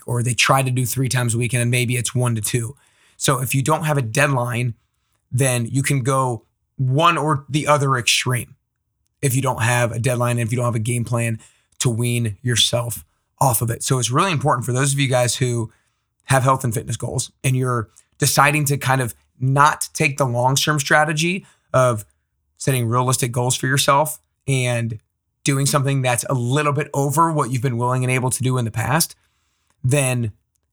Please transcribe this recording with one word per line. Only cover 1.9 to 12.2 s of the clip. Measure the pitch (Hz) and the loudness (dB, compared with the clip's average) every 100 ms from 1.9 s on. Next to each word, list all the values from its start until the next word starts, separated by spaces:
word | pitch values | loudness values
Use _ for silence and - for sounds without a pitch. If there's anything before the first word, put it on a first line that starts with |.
| 123 | -2
it's | 113 | -2
one | 123 123 | -2 -2
to | 113 | -2
two. | 107 123 113 - _ _ _ - | -2 -4 -4 -14 _ _ _ -4
So | - 127 | 0 0
if | 131 | 0
you | 135 | -2
don't | 120 156 | 0 0
have | 156 147 | 0 -2
a | |
deadline, | 117 131 143 131 120 117 123 107 _ _ _ _ - | 0 0 0 0 -2 -2 -4 -6 _ _ _ _ -6
then | 120 135 123 117 | 0 2 0 -2
you | 131 | -2
can | 135 143 | -2 -2
go | 120 135 131 113 _ _ _ - | 0 0 0 -4 _ _ _ -4
one | 131 135 170 160 | 0 2 2 2
or | 151 143 - | 0 0 0
the | 147 139 | -2 2
other | 147 139 127 | 2 4 0
extreme | 107 - 123 123 - - _ _ _ _ _ - | 0 0 0 -2 -4 -16 _ _ _ _ _ -4
if | 139 127 | 0 0
you | |
don't | 135 123 | 0 0
have | 117 120 120 | 2 2 0
a | 117 | 0
deadline | 120 120 120 120 | -2 0 0 0
and | 113 | -2
if | |
you | 120 | -2
don't | |
have | 120 | -2
a | 117 | -2
game | 110 120 | -2 -2
plan | 113 120 117 113 - _ _ - | -2 -2 -2 -4 -10 _ _ -2
to | 131 | 0
wean | 113 120 120 | 0 0 0